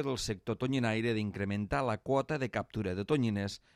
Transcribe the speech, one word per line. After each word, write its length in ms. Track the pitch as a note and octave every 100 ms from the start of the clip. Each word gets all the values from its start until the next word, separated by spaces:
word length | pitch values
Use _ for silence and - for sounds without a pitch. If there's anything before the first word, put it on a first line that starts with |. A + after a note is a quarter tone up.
| C#3
del 80 | A#2+
sector 400 | - G2 - G#2+
tonyinaire 560 | B2+ C3+ A#2 A2 A#2
d'incrementar 720 | A2 G#2 F#2+ G2 G2+ G2+ C#3+
la 160 | C3 G#2+
quota 400 | - C3+ - D#3
de 80 | B2+
captura 480 | G#2+ - A2+ G2+ F2+
de 80 |
tonyines 560 | G2+ D#3 A#2 G2+ G2+ - _